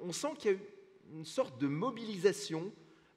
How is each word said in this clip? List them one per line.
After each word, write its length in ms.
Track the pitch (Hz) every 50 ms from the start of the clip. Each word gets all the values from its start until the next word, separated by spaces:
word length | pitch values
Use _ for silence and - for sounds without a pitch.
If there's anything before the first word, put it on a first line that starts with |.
on 120 | - 180 160
sent 220 | - - 294 311 -
qu'il 120 | - 214
y 40 | 190
a 20 |
eu 60 | 196 - - - - - - - - - - 151
une 120 | 160 160
sorte 360 | - - 262 262 - - 117
de 80 | 143 139
mobilisation, 1040 | 143 156 202 262 233 226 233 220 214 180 165 202 170 - - - 165 160 165 - - - - - - - - - _